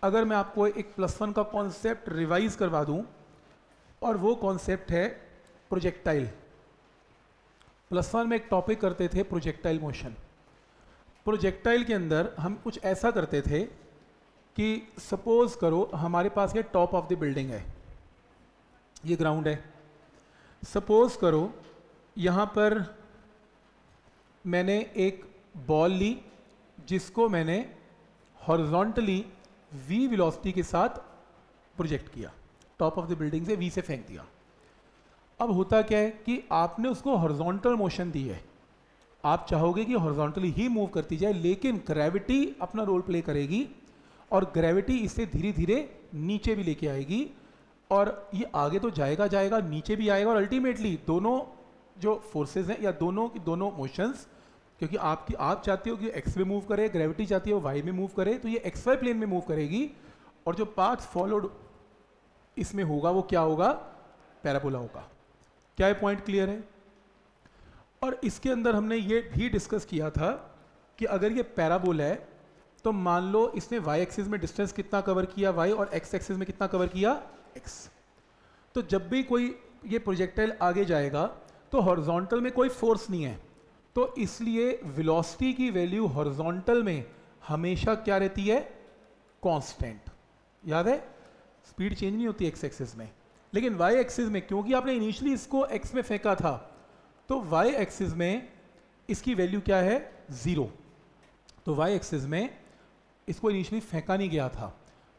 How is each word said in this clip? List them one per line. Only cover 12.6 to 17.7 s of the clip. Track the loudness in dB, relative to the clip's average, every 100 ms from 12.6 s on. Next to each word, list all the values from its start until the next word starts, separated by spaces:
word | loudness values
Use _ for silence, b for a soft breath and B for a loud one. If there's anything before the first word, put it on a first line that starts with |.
कुछ | -6 -4
ऐसा | -2 2 2
करते | 2 0 0
थे | 0 0 -2 -8 -20 -20 -20 _ _ _ _ -2
कि | 0 0 -6 -18
suppose | -8 -6 2 4 4 4
करो | 2 2 0
हमारे | -2 0 0 0
पास | 0 0 0
ये | 0
top | 2 2
of | 0 0
the | -2
building | 0 -2 -4
है, | -6 -10